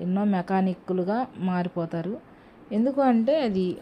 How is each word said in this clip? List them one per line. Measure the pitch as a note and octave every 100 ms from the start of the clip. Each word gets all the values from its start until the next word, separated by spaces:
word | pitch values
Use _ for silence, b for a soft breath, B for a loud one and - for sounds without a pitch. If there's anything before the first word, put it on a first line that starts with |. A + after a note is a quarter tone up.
ఎన్నో | F3+ F#3+
మెకానిక్కులుగా | G#3 F#3 F3+ F#3+ F#3 F3 - F#3 F3+ A3+ - -
మారిపోతారు. | F#3 F3+ F3 F3+ E3 E3+ F3 A#3 - B B B B
ఎందుకు | G#3 B3+ C4+
అంటే | C4+ A3+ A3+ D#4
అది | A#3+ F#3+ F3+ -